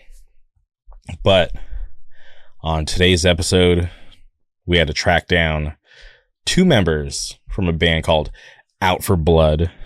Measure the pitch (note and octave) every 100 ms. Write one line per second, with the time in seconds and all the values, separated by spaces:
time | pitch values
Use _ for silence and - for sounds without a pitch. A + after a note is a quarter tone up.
0 | - - - - _ _ _ _ - -
1 | - F2 G#2+ F#2+ E2 - - - - -
2 | - - - - - - D#2+ D#2+ D2 -
3 | F#2 F2+ F2 F2 E2+ F#2 F2+ F2 F2 -
4 | - - - _ _ _ - F2 D2+ D2+
5 | - E2+ - F2+ E2 D#2 D2+ - _ -
6 | - _ _ _ - - F#3 B2 E2+ D#2
7 | C#2+ - - - - - F2+ D#2+ E2+ D#2+
8 | - D#2+ D2 - - - _ - F#2+ F2+
9 | - F#2 D#2 E2 D#2 D#2 E2+ -